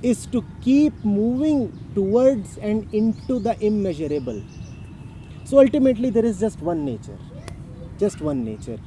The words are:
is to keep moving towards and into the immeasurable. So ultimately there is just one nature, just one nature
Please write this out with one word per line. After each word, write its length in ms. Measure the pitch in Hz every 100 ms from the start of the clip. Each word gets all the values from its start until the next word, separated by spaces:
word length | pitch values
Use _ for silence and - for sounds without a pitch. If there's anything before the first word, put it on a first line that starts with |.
is 220 | 240 233 -
to 160 | 247 - -
keep 420 | - 269 302 -
moving 720 | 214 202 220 254 311 294 214 - -
towards 640 | 202 190 226 262 262 190 -
and 360 | 208 214 208
into 440 | 214 226 214 - 254
the 220 | 214 208
immeasurable. 800 | 214 214 196 151 156 147 127 107 98 - - - - - - - - -
So 140 | - 277
ultimately 500 | 269 294 262 226 254
there 160 | 226
is 160 | 226 190
just 200 | 214 165
one 240 | 156 170
nature, 340 | 143 110 - 101 - - - - - - - -
just 220 | 202 -
one 240 | 151 139
nature 340 | 113 107 - 110